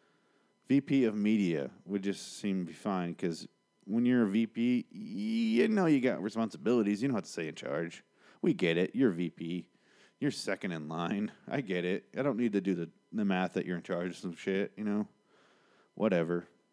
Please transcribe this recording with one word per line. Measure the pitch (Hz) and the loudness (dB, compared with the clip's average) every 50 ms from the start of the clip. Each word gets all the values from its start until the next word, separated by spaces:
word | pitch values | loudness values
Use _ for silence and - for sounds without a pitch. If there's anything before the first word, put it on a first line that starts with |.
| _ _ _ _ _ _ _ _ _ _ _ _ _ - | _ _ _ _ _ _ _ _ _ _ _ _ _ 2
V | 131 139 | 2 2
P | 135 - 143 135 123 | 4 4 4 4 4
of | 110 104 | 4 4
media | 107 101 107 110 107 98 87 82 73 69 65 - - - | 2 4 4 4 4 4 4 2 0 -2 -4 -8 -12 -8
would | 87 101 101 95 | -4 -4 -2 -2
just | 101 95 - - - - - | -2 -4 -4 -6 -14 -10 -6
seem | - 104 95 95 | -4 -2 -2 -2
to | 90 | -2
be | 82 80 | -4 -8
fine, | - - 107 98 92 87 85 82 | -8 -4 -2 -2 -2 -2 -4 -4
'cause | - - 87 82 - - - _ _ _ _ _ _ _ | -4 -4 -4 -4 -4 -8 -14 _ _ _ _ _ _ _
when | - 104 117 123 | -2 0 2 4
you're | 123 127 123 117 | 4 4 4 4
a | 98 | 4
V | 98 113 113 | 4 2 2
P, | 104 - 117 117 123 123 120 - - | 0 0 0 0 2 2 2 0 -4
you | - 95 107 - 98 98 104 110 113 - 226 220 113 - 233 226 | -10 -14 -12 -10 -8 -6 -4 -2 0 0 2 2 4 4 4 4
know | 214 202 185 | 4 2 4
you | 165 151 135 | 4 4 4
got | 120 127 98 71 90 | 4 2 0 0 -2
responsibilities. | 110 104 113 113 107 - - - 110 123 120 107 101 104 98 123 | -4 -2 -2 -2 -2 -4 -2 0 2 4 4 4 2 2 0 0
You | 139 | 0
don't | 123 | 0
have | 101 90 | -2 -4
to | - | -6
say | - - 82 78 | -6 -6 -6 -6
in | - | -8
charge. | - - 62 69 78 82 85 - - - _ _ _ _ - - _ | -8 -6 -4 -4 -4 -4 -4 -8 -12 -20 _ _ _ _ -20 -8 _
We | - 87 - | 0 0 2
get | 87 90 85 82 85 | 2 2 2 4 4
it. | 92 - - | 2 2 2
You're | 117 135 113 | 2 2 4
V | 87 82 90 82 | 4 2 -2 -4
P. | - - 85 82 85 - - - _ _ _ _ _ _ _ _ _ - | -6 -6 -8 -6 -6 -6 -8 -10 _ _ _ _ _ _ _ _ _ -6
You're | 143 147 | -4 -4
second | - - - - 98 - - 95 | -4 -4 -4 -4 -4 -4 -4 -6
in | 87 80 76 76 | -6 -6 -8 -8
line. | 80 82 87 85 104 101 107 - - - _ - | -6 -4 -4 -2 -2 -2 -4 -4 -8 -12 _ -8
I | - 143 127 | -6 -6 -4
get | 92 95 87 - | -2 -2 -2 -2
it. | 87 95 - - _ - | -2 -2 -4 -6 _ -6
I | - - | -4 -2
don't | 147 120 107 | -2 0 0
need | 120 113 101 | 0 0 0
to | 101 | 0
do | 90 98 92 | 0 0 0
the, | 85 85 80 - _ _ _ - | -2 -4 -6 -10 _ _ _ -6
the | 110 107 | -2 0
math | 98 95 92 92 90 - | 0 2 0 0 0 -2
that | 92 85 | -2 -4
you're | - 90 | -2 -4
in | 87 - | -6 -6
charge | - 92 87 90 90 | -4 -4 -4 -4 -4
of | 85 | -6
some | - - 92 82 | -8 -8 -10 -10
shit, | - - 98 95 95 101 - - | -8 -4 -2 -2 -2 -2 -4 -6
you | - 107 | -6 -4
know? | 107 104 104 104 - _ _ _ _ _ _ _ _ _ _ _ _ _ _ _ _ _ | -2 -2 -2 -2 -4 _ _ _ _ _ _ _ _ _ _ _ _ _ _ _ _ _
Whatever. | - 101 110 95 85 82 82 87 87 85 - _ _ _ _ | -2 0 2 2 2 2 2 0 -2 -4 -6 _ _ _ _